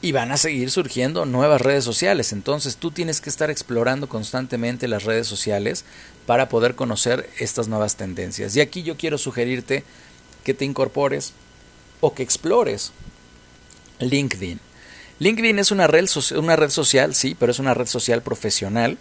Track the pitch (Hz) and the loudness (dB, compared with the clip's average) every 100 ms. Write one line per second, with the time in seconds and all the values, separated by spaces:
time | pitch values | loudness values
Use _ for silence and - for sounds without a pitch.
0 | 180 135 120 143 160 143 127 185 151 123 | 0 0 0 0 0 0 -2 0 -2 0
1 | 127 160 147 127 143 143 131 139 123 110 | -2 0 -2 2 4 4 4 2 2 0
2 | 180 196 113 104 95 147 139 - 165 156 | 2 2 0 -4 -4 -4 -2 -4 -6 -4
3 | 165 156 - 135 156 147 - 117 117 131 | -4 -4 -2 -2 0 -2 -2 0 2 0
4 | 139 110 104 127 131 123 117 123 123 107 | -4 -6 -6 -6 -4 -4 -4 -4 -4 -4
5 | 101 113 113 104 - 101 101 - - - | 0 0 0 -4 -2 -2 -2 -4 -8 -20
6 | - - - 117 131 117 117 123 131 110 | -20 -20 0 2 2 2 2 0 -4 0
7 | - 123 147 - 117 - 110 110 107 - | 0 0 -2 -6 -4 -2 -2 0 0 -2
8 | 95 90 92 - 104 107 147 180 165 151 | -6 -6 -8 -6 -4 0 0 -2 -10 -6
9 | 165 147 135 120 120 127 120 135 - - | -4 -4 -4 -2 -2 -4 -2 -4 -4 -20
10 | - - - - - 131 139 131 131 - | -20 -20 -20 -14 -4 -4 -2 -2 -2 0
11 | 139 139 139 - - - - - - - | -2 -2 -6 -12 -20 -20 -20 -20 -20 -2
12 | 156 - 127 - 160 220 226 104 - - | -2 -2 -2 -2 2 2 2 -2 -8 -10
13 | - - - - - - - - - - | -20 -20 -20 -20 -20 -20 -20 -20 -20 -6
14 | 123 139 139 104 92 87 - - - - | -2 0 -2 -4 -8 -10 -14 -20 -20 -20
15 | - - 165 220 226 208 196 196 170 160 | -20 0 2 2 2 4 2 4 6 6
16 | 185 - - 139 160 160 151 139 135 139 | 4 2 2 0 2 4 4 4 4 4
17 | 143 143 131 160 117 120 135 120 120 123 | 4 2 0 2 0 2 0 0 0 -2
18 | - 113 - 113 107 - 98 110 117 - | 0 0 0 -4 -2 -2 0 0 0 -2